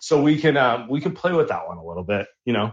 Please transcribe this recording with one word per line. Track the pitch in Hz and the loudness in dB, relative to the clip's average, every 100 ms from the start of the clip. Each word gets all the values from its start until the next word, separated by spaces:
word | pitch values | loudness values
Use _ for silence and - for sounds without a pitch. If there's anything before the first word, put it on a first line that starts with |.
so | - 147 | 0 2
we | 147 151 | 4 4
can, | 156 143 | 2 4
um, | 123 120 113 | 2 2 -2
we | 143 | -4
can | 180 | -4
play | 180 180 | -4 0
with | 175 - | 2 0
that | 98 85 | -2 -8
one | 85 | -12
a | |
little | 82 85 | -10 -8
bit, | 87 101 98 _ | -4 -4 -4 _
you | - | -4
know, | 110 107 | -2 -2